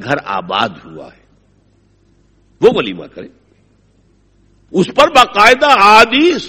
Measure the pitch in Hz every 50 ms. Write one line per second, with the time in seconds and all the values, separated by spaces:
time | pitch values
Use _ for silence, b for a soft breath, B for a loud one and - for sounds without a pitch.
0 | 104 120 143 - - 95 98 95 90 87 92 101 117 107 87 76 - 82 80 78
1 | 67 - - _ _ _ _ _ _ _ _ _ _ _ _ _ _ _ _ _
2 | _ _ _ _ _ _ _ _ _ _ _ - 135 - - 196 135 101 92 87
3 | 76 - - - 95 - _ _ _ _ _ _ _ _ _ _ _ _ _ _
4 | _ _ _ _ _ _ _ _ _ _ _ _ _ _ - 180 180 - - 262
5 | 285 330 320 262 240 - - 196 208 233 254 254 294 294 269 214 196 208 214 220
6 | 233 233 233 277 311 359 320 208 -